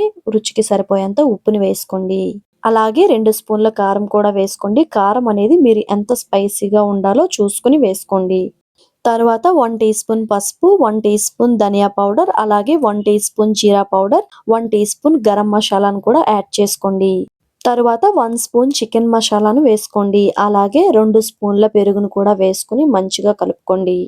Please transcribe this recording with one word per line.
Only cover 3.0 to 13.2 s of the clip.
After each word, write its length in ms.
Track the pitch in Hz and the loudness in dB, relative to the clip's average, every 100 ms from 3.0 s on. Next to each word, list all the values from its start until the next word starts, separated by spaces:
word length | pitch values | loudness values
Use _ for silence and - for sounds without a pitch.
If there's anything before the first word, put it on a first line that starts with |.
| 403 | 2
రెండు 240 | 226 220 | 2 0
స్పూన్ల 380 | 214 - 214 220 | -2 -2 -2 -2
కారం 360 | 214 196 202 208 | 0 -2 -2 -2
కూడా 260 | 208 208 | 0 0
వేసుకోండి. 520 | 196 196 - 202 226 320 | 0 -4 -4 -2 0 0
కారం 380 | 214 196 233 240 | 0 0 0 0
అనేది 300 | 202 208 349 | 0 2 4
మీరు 260 | 254 214 - | 4 2 0
ఎంత 220 | 202 202 | -4 -2
స్పైసీగా 720 | 247 - 202 202 - 202 208 | -4 -2 -2 -2 -4 -2 0
ఉండాలో 420 | 202 196 196 226 370 | 0 0 0 0 0
చూసుకుని 480 | - 202 - 240 302 | 0 -4 -2 0 2
వేసుకోండి. 600 | 214 196 - 196 185 185 185 - _ _ _ _ 240 | 2 -2 -4 -4 -2 -2 -4 -10 _ _ _ _ -2
తర్వాత 420 | 226 233 226 339 | 0 0 0 2
వన్ 220 | 339 233 226 | 2 0 0
టీ 100 | 220 | 0
స్పూన్ 340 | 208 - 220 220 | 0 -2 -4 -2
పసుపు, 420 | 202 - - 349 392 | -4 -4 -2 2 4
వన్ 220 | 233 214 | 2 0
టీ 140 | 208 208 | 0 -2
స్పూన్ 400 | - - 240 226 | -2 -2 0 0
ధనియా 320 | 202 202 202 | 0 0 0
పౌడర్, 440 | 202 202 220 381 277 | 0 -2 0 0 0
అలాగే 400 | 214 208 208 320 | 0 0 0 0
వన్ 240 | 233 208 | 0 -2
టీ 140 | 208 | 0
స్పూన్ 380 | 208 | 0